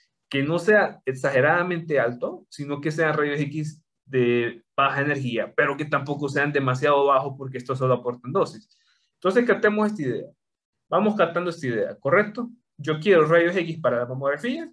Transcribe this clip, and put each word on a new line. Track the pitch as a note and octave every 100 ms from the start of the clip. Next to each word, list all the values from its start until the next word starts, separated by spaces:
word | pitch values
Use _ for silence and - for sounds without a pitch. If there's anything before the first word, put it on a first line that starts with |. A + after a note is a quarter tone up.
| _ _ _
que | C#3
no | C#3+ E3+
sea | F3 G#3 F#3 - -
exageradamente | C3 C#3+ C3 C#3+ E3+ F3+ E3+ E3 C#3+
alto, | A#2 B2 F3+ F#4 -
sino | - C#3+ C#3+
que | D#3
sean | D#3 D#3 D3+
rayos | D3 C#3+
X | C#3 D#3 D#3 - _ _
de | - C3 A#2+ A#2+ A#2+ A#2+ _ -
baja | C#3 C3+
energía, | C#3+ C#3 B2 A2+ - -
pero | D3 C#3
que | D3+
tampoco | C#3+ C3 C#3+ C#3+
sean | C#3+ C#3+
demasiado | C#3+ C3+ B2+ D3 C#3+ C#3
bajos | C3+ C#3 C3+
porque | C3+ B2+
estos | - C3
solo | C3
aportan | B2 B2 B2 B2
dosis. | F3+ E3 A2 - _ _ _ _
Entonces, | _ F3+ G#3+ A#3+
captemos | G3 G#3+ G#3+ G#3+
esta | G#3
idea. | C3+ A2 - _ _ _ _ _ _
Vamos | E3 G#3 G3+
captando | E3 E3+ F3
esta | E3 C3
idea, | A2+ G2 -
¿correcto? | - F3+ G#3+ B3 A#3+ - _ -
Yo | D3 D3+
quiero | D#3 F3+ D3+
rayos | E3+ E3+ F#3
X | E3 D#3+
para | D#3 A#2+
la | B2
mamografía, | C3 C#3 D3 A#3 D4+ E4